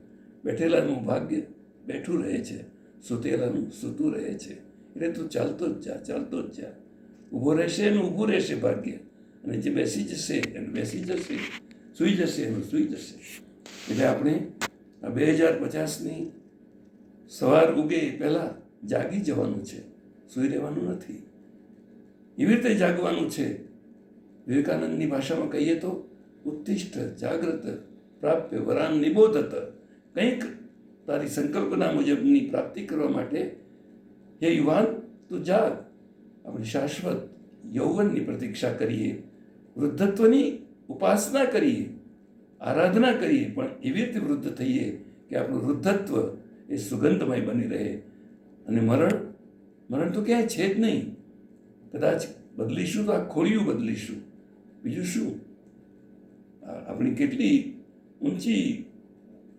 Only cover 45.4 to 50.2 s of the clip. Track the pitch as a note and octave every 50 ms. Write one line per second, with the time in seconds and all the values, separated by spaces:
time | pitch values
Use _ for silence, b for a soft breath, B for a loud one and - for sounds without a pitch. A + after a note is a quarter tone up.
45.4 | C3 C3 C3+ B2+ A#2+ C3+ D3 C3+ - F#3+ G3+ G3+ - - - - - - - B
46.4 | B B B B B - - - - - B2+ G#2+ C3+ D#3 F#3 - D#3 C3+ B2+ A2+
47.4 | G#2+ - - A#2+ G#2+ - - - - - - - - B B B B B B B
48.4 | B B - - - - A2 A2+ A2+ A2+ A#2+ C#3 E3 F#3+ G#3+ - - - - -
49.4 | - - - - - - - _ - - A#2+ C#3 E3+ F#3 F3+ G#3+